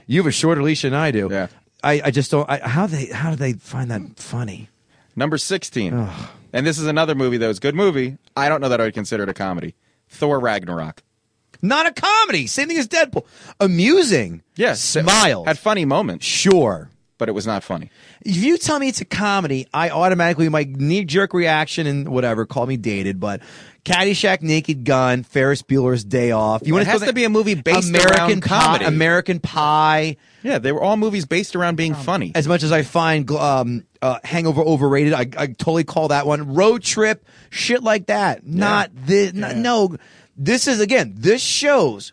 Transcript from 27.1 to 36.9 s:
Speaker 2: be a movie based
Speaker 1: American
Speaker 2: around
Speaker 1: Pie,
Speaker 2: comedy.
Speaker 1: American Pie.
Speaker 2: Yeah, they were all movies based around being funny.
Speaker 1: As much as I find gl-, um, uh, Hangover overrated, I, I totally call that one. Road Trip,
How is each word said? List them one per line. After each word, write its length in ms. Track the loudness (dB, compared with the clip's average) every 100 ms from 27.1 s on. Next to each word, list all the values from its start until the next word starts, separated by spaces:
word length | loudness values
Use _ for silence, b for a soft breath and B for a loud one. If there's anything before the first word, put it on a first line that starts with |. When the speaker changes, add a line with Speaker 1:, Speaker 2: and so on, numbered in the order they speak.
| 0
Speaker 2:
be 80 |
a 60 | 0
movie 240 | 2 0 0
based 320 | 2 0 2
Speaker 1:
American 220 | 4 4 4
Speaker 2:
around 220 | 2 0
Speaker 1:
Pie, 40 | 0 2 4
Speaker 2:
comedy. 200 | 2 2
Speaker 1:
American 540 | 2 2 2 0 -4
Pie. 800 | -4 -2 2 4 4 2 0 -6 b b
Speaker 2:
Yeah, 160 | -4 -2
they 140 | -2
were 80 | 0
all 160 | 0 0
movies 280 | 0 -2 -2
based 300 | -2 -2 -2
around 220 | -2 0
being 160 | -2
funny. 400 | -2 -2 -2 -2 -2
Speaker 1:
As 140 | 0
much 140 | 2
as 100 | 2
I 80 | 0
find 420 | 0 0 2 0 0
gl-, 140 | 0
um, 440 | 2 2 0 -4 -8 _
uh, 180 | -4 -4 -4
Hangover 360 | -2 0 0
overrated, 520 | 2 2 2 4 4
I, 80 | 2 -2 -4
I 100 | -6
totally 380 | -4 -2 0 0
call 240 | -2 0
that 180 | 0 0
one. 260 | -2 -2
Road 300 | 2 4 2
Trip, 420 | 0